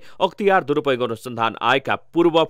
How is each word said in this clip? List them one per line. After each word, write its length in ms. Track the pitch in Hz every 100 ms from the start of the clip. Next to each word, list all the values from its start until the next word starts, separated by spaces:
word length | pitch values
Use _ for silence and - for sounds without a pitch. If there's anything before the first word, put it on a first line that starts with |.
| - -
अख्तियार 420 | 180 - 202 190
दुरुपयोग 380 | 135 147 143 127
अनुसन्धान 540 | 120 113 131 117 113 101
आयोगका 360 | 117 135 123 101 -
पूर्व 300 | 165 170 160 156